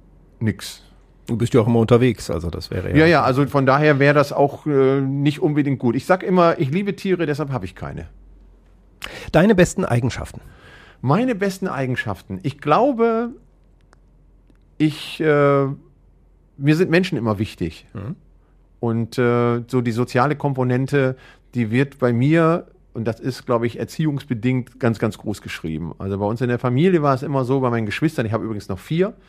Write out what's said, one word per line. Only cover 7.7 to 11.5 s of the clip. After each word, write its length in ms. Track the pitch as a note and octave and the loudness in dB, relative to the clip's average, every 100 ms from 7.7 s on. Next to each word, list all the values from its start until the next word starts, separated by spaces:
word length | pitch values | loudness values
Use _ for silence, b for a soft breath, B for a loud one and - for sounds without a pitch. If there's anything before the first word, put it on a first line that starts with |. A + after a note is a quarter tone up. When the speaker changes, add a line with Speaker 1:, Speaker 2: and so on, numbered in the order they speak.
| - | -12
Speaker 1:
keine. 320 | C#2+ C#2+ D#2+ - - - - _ _ _ _ _ - B B | -12 -12 -14 -20 -20 -20 -20 _ _ _ _ _ -18 B B
Speaker 2:
Deine 220 | D#3 G3+ F#3 | 2 4 6
besten 300 | E3+ - - | 4 2 -2
Eigenschaften? 560 | A#2+ A#2+ - C#2+ - B B B B B B | 0 -2 -4 -10 -14 B B B B B B
Speaker 1:
Meine 340 | B2 F3 B3+ G3 | 0 2 2 -2
besten 320 | G3 | -4